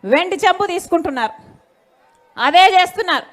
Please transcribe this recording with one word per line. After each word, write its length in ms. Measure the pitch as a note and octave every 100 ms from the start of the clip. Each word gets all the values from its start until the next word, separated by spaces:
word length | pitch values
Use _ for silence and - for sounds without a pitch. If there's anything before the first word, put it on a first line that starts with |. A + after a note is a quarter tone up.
వెండి 320 | F#3+ C#4 F4+ F#4
చెంబు 300 | G4 F#4 G4+
తీసుకుంటున్నారు. 680 | F4+ - E4+ E4 C4+ A3 - - _ _ _ _ _ _ _ _ - B3
అదే 180 | E4 F#4+ F#4+
చేస్తున్నారు. 500 | F4+ F#4 F4+ C#4+ -